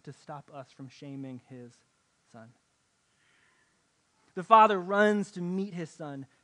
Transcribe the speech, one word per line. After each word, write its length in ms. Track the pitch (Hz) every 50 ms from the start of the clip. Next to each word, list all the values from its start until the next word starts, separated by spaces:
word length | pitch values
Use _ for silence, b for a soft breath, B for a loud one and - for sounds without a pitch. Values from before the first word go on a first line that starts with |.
| _
to 80 | 151
stop 420 | 139 - - - 151 139 - - 151
us 160 | 143 131 - -
from 160 | - 135 127
shaming 500 | - - 147 143 139 139 135 131 127 123 127
his 380 | _ 135 123 120 120 117 _ _ _ _ _ _ _ _ _ _ _
son. 240 | - 117 113 120 123 _ _ _ _ _ _ _ _ _ _ b b b b b b b b b b b b b b b b b _ _ _ _ _ _ _ _ _
The 100 | 185 175
father 380 | - 226 220 214 214 208 185
runs 500 | 175 185 202 202 208 208 208 208 196 -
to 100 | - 180
meet 320 | 175 175 185 190 196 202 175
his 140 | 175 165 -
son, 380 | - - 160 147 139 139 135 b b b